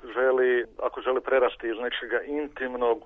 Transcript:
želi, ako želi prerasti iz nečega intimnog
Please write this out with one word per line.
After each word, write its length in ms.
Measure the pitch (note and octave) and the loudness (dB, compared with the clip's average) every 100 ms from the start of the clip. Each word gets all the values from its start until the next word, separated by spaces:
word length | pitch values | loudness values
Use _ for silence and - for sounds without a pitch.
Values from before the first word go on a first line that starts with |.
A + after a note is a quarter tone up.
| B2 | -8
želi, 500 | A2+ C3 C3 B2+ B2 A#2 - | 0 4 4 4 2 0 -4
ako 180 | B2 - | -6 -4
želi 200 | B2 B2+ | -2 -2
prerasti 460 | - C3+ B2 - A#2 | 0 2 2 0 -6
iz 100 | A2 B2 | -4 -6
nečega 340 | - A#2+ A#2 C3 D3 | -6 -4 -4 -2 -6
intimnog 580 | D3 - B2+ B2+ A#2+ A2+ | -6 -6 -8 0 0 0